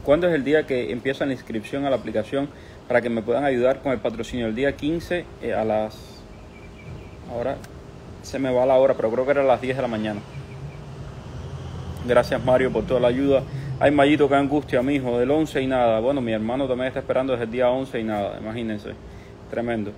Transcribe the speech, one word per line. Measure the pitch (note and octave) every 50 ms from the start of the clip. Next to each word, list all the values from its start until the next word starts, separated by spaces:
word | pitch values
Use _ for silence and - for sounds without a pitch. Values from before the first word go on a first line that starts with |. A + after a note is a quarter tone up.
| -
¿Cuándo | - C#3+ E3 F3
es | F3+ E3
el | C#3+
día | A#2+ C3+ D3+ D#3 D3
que | - C3+ B2 A#2+ -
empieza | - A#2+ - C3+ C3+ - D#3
la | C#3+
inscripción | C3 - - - A#2 A2 G#2 - - C#3 C#3
a | C#3
la | C3
aplicación | A2+ - A2+ A2 A2 G#2 - - C#3 C#3 C#3 - - - - - - - -
para | B2 A#2+
que | A2+ B2
me | A#2 A2+
puedan | G#2+ A#2+ A#2 B2+ C#3+
ayudar | C#3+ C3 A#2+ B2 B2+ C3+ C3+
con | - C#3
el | B2+ G#2
patrocinio? | - B2 A2 A2+ A2+ - - B2 A#2 A2
El | A2
día | A#2+ C3+ C#3 C3+
quince, | - D3 D3 E3 E3+ - - F3 E3+ D#3 - - -
eh, | - A#2+ G2
a | G#2+ A2
las, | A2 G#2+ G#2+ G#2+ A2 - - - - - - - - - - - - - - - - - - - - - - - - - - - -
ahora | B2 A#2+ A#2+ B2+ - - - - - - - - - - - - - -
se | - - - C3
me | C3+ C3
va | B2+ B2 B2+
la | C3+ C3
hora, | B2+ C3+ C3+ B2+
pero | - A2+ A2
creo | A2+ B2 C3
que | C3+
era | C#3+ C#3+
a | C3+
las | C3+ A#2+ A2+
diez | B2+ C3 B2+
de | C3+
la | B2+
mañana. | A#2+ A#2 G#2+ A2 A2 G#2 G#2 - - - - - - - - - - - - - - - - - - - - - - - - - - - - - - - - - - - - - B2
Gracias, | A#2+ B2 A#2+ - C#3+ A#2+ A2+
Mario, | C3 B2+ B2+ C3 B2
por | A2 A2+ G#2
toda | F2+ B2+ B2
la | B2 B2
ayuda. | B2 C3 C#3+ C#3 C#3 C3 C3+ - - - - - - -
Ay, | - C#3+
Mayito, | D3 C#3+ C#3 C#3+ D3+ D3 D3 C3+
qué | C#3
angustia, | C#3 C#3 C3+ C#3 D3+ C3+ - - B2+
mijo, | B2 C#3 C#3+ C#3+ B2+ B2 A#2+ A#2+
del | B2 C3
once | D3 D#3 D#3+ D3+ - C#3+
y | C3 C3
nada. | C3 B2+ B2 A#2 A2 A2
Bueno, | A2+ C3 C#3+ C#3
mi | B2 A#2
hermano | A2 G#2+ A2 A2+ B2 C3+ C#3
también | B2+ B2 B2 B2+ C3
está | B2+ C#3
esperando | - - B2 B2 C3 C3+ B2+
desde | A#2 A#2+
el | A2+
día | A2+ B2 B2 B2
once | B2 C3+ C3+ B2+ - A#2+
y |
nada, | A2 A2 G#2+ G#2 G2+ G2 G#2 -
imagínense. | - A2 A2+ A#2+ A#2 A2 G#2+ G2+ G2+ - - - - - - - - - - - - -
Tremendo. | - A#2 A#2 A#2+ A#2 A2 G2+ G2+ G#2